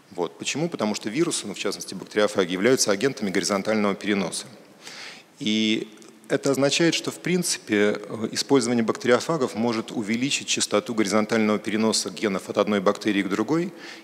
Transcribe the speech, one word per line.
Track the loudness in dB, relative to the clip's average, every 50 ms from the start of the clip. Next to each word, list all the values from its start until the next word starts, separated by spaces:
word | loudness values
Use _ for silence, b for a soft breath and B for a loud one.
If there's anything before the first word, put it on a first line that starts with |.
| B -14
Вот. | -6 -6 -6 -6 -6 -8
Почему? | -8 -6 -4 -2 -2 -2
Потому | -2 -2 -2 -2 -2
что | -2 -6 -4
вирусы, | -2 -2 -2 0 -2 -4 -6
ну, | -6 -8
в | -6
частности | -4 -4 -4 -6 -8 -10 -10
бактериофаги, | -12 -10 -4 0 2 2 2 4 2 0 2
являются | 2 2 4 4 4 4 4 2
агентами | 2 2 2 -2 -2 -2 -4 -2
горизонтального | 0 0 0 0 0 -2 0 0 0 2 2 2 0
переноса. | 0 0 0 0 0 0 -2 -4 -8 -10 -10 -16 -20 -20 -20 -20 B B B B B B B B B B B _ -6
И | -2 0 2 2 2 2 0 0 -2 -6 -12 -20 -20 -20 -20 -18 -8 -4
это | -4 0 0 0
означает, | 2 2 2 2 4 4 2 2 2
что, | 0 -2 -4
в | -8 -6
принципе, | -2 0 0 0 0 0 -2 -4 -2 0 2 4 4 4 2 0
э, | -4 -8 -8 -6 -6 -4
использование | -4 -2 0 4 4 4 4 4 2 2 2
бактериофагов | 2 0 0 2 4 4 4 4 0 0 0 0 -2 -2
может | 0 0 0 0 -2 -4 -4
увеличить | -6 -6 -2 -2 -2 0 0 0 -2 -2 -2 -2
частоту | -2 -2 0 0 0 0 0 0 0
горизонтального | 0 0 2 2 2 2 2 2 2 4 4 2 0
переноса | 0 -2 -2 2 2 2 2 2 -2 -4
генов | -6 -2 -2 0 0 -2 -4 -4
от | 0 0
одной | 2 2 2 2
бактерии | 2 2 0 0 0 0 0 0
к | 0 0
другой | 0 -2 0 0 0 0 0 -2 -6 B B B B B